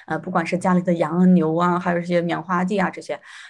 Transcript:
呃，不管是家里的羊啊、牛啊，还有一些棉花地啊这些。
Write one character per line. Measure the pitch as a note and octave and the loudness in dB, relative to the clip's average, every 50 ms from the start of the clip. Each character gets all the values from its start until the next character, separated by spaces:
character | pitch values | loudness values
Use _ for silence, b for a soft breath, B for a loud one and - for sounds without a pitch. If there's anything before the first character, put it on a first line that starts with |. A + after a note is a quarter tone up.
| B | B
呃， | - D#3+ D#3 | -8 -8 -6
不 | D#3+ F#3 | -6 -4
管 | F#3 F3+ E3 | -2 -2 -2
是 | E3 F#3 | -2 -4
家 | F3+ F#3 F#3+ F3+ | -2 0 2 0
里 | F3+ F3 | 2 2
的 | F#3 F3 | 0 0
羊 | E3 E3 D3+ D#3+ F3 | 0 0 0 2 4
啊、 | F#3 | 6
牛 | F#3 F#3 F3 D#3 D#3 D#3+ | 6 6 6 4 2 0
啊， | E3+ F3 F3+ F3 F3 | 0 0 0 0 0
还 | F3+ F#3 E3+ | -2 -2 -2
有 | F3 | -2
一 | E3+ | -2
些 | F3 F3 F3 | 0 0 0
棉 | E3+ E3+ D#3+ D#3 | 0 0 -4 -4
花 | D#3 - F#3 F3 F#3 | -4 -4 -2 -2 -2
地 | F#3 G#3+ G3 | -2 0 0
啊 | F3+ E3+ | -2 -2
这 | - - | -4 -6
些。 | D#3+ - D3 - B B B B B | -10 -10 -10 -10 B B B B B